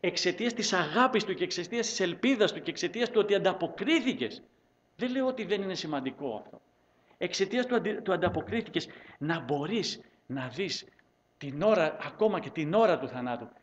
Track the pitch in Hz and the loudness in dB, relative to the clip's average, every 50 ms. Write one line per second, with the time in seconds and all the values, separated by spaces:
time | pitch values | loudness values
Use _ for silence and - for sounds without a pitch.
0 | - 180 175 - - 226 - 214 226 240 233 226 202 - 196 180 165 151 156 233 | -2 -2 0 2 0 0 0 2 -2 -2 0 0 -2 0 2 2 2 2 4 4
1 | 254 262 240 214 208 196 180 - 185 180 - 180 170 - 233 240 220 220 - - | 4 6 4 2 0 0 -2 -2 -2 -4 -4 -6 -6 -4 -2 -2 -2 -2 -2 0
2 | 190 175 165 170 - 254 269 214 214 170 - 165 - 170 160 - - 175 180 226 | 0 0 0 0 2 2 4 6 4 2 2 -2 -6 -6 -4 -2 -4 -4 0 -2
3 | 240 233 - 220 202 202 202 196 170 185 180 - 170 175 - - 202 262 330 320 | -2 2 4 2 4 4 4 4 4 2 2 2 -4 -4 -4 -4 0 2 2 4
4 | 226 254 - - 120 107 107 - - _ _ _ _ _ _ _ _ _ _ - | 2 0 -2 -2 -4 -4 -6 -10 -16 _ _ _ _ _ _ _ _ _ _ -6
5 | 240 247 254 269 262 262 254 247 208 175 208 196 196 190 185 - - 156 151 139 | -4 -2 0 0 0 0 -2 -2 -2 -2 -2 -2 -2 -4 -4 -4 -4 -4 -4 -2
6 | 131 131 127 - 147 131 110 101 - - - - _ _ _ _ _ _ _ _ | -2 -4 -6 -6 -6 -6 -6 -6 -10 -14 -20 -20 _ _ _ _ _ _ _ _
7 | _ _ _ _ 175 180 180 - 196 190 - 247 240 247 247 233 170 208 214 - | _ _ _ _ -4 -4 0 0 0 0 2 -2 0 2 0 0 0 0 -4 -2
8 | - 190 185 - - - - 160 - - 208 233 226 - - 165 - - - - | 0 0 0 2 2 0 0 -2 -4 -2 -4 -4 -4 -2 -4 -4 -4 -4 -12 -18
9 | - - - _ 143 156 170 165 127 120 147 143 147 170 220 226 170 - - - | -20 -20 -12 _ -4 -2 -2 -2 -2 -2 -2 -2 0 -2 -2 -2 -2 -2 -6 -8
10 | - - _ _ _ - 127 135 127 127 117 160 202 170 - - - - _ _ | -14 -20 _ _ _ -8 -6 -6 -6 -6 -4 -4 -4 -4 -4 -6 -10 -14 _ _
11 | _ _ _ _ _ _ _ _ - 139 131 147 180 214 220 185 160 156 - - | _ _ _ _ _ _ _ _ -10 -8 -4 2 4 4 6 6 4 2 0 -4
12 | - - - - 214 220 190 165 - 165 - 165 156 151 180 220 226 208 170 139 | -10 -10 0 2 4 4 4 2 -4 -4 -4 -2 -2 2 4 6 6 6 4 2
13 | 139 123 123 127 123 127 120 117 117 - - - | -2 -6 -6 -6 -4 -4 -4 -4 -6 -12 -16 -20